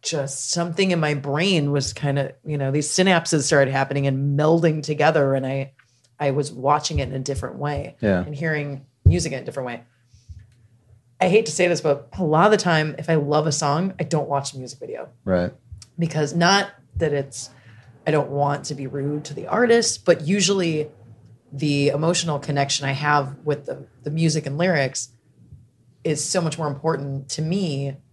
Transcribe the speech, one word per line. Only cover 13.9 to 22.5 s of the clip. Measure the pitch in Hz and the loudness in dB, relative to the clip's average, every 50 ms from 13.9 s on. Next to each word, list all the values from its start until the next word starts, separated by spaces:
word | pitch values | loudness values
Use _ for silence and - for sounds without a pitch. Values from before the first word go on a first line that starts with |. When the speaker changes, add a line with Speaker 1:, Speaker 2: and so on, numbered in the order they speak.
| 185 - | -4 -6
Speaker 1:
I | 156 | -4
don't | - 165 156 143 | -2 -2 -2 -2
watch | - 143 139 135 135 | 0 -2 -4 -4 -4
the | - 135 | -10 -10
music | 127 120 - - | -12 -12 -14 -14
video. | - - 101 120 123 - _ _ _ | -12 -12 -10 -12 -12 -14 _ _ _
Speaker 2:
Right. | 101 92 90 87 87 - - _ - - - - _ _ | 0 0 2 0 -2 -6 -10 _ -20 -20 -20 -20 _ _
Speaker 1:
Because | - 170 160 - 156 151 139 131 | -4 -4 -2 0 -2 -2 0 2
not | 170 170 175 196 202 196 - - - _ _ - | 4 4 6 6 4 2 0 -8 -20 _ _ -4
that | - 175 151 147 | -2 -2 0 0
it's, | 143 135 - - - - - - - _ - - - - - - - _ | -2 -2 -4 -8 -14 -14 -14 -18 -20 _ -20 -20 -20 -20 -20 -20 -8 _
I | 165 | 0
don't | 160 151 139 - | 2 2 0 0
want | 139 143 143 143 143 143 - | 0 0 0 0 0 -2 -4
to | - 143 | -8 -8
be | 139 139 | -8 -8
rude | 131 127 143 135 143 147 151 147 | -8 -6 -4 -4 -4 -4 -6 -6
to | - 147 | -8 -12
the | - 165 | -10 -6
artist, | - - 220 247 233 233 233 226 - - - - | -2 2 2 4 6 4 4 4 2 -2 -2 4
but | - 170 160 156 | 2 4 4 4
usually | 143 196 208 185 170 202 196 180 165 160 151 151 151 - - - - - _ - - - _ _ _ - | 0 0 2 2 2 2 2 2 0 0 0 -2 -4 -8 -20 -20 -20 -20 _ -20 -20 -20 _ _ _ -8
the | 135 143 151 143 143 139 143 | -4 0 0 2 4 2 2
emotional | 139 147 156 165 180 170 170 165 147 139 | 2 2 2 2 0 0 0 -2 -4 -4
connection | - - | -4 -2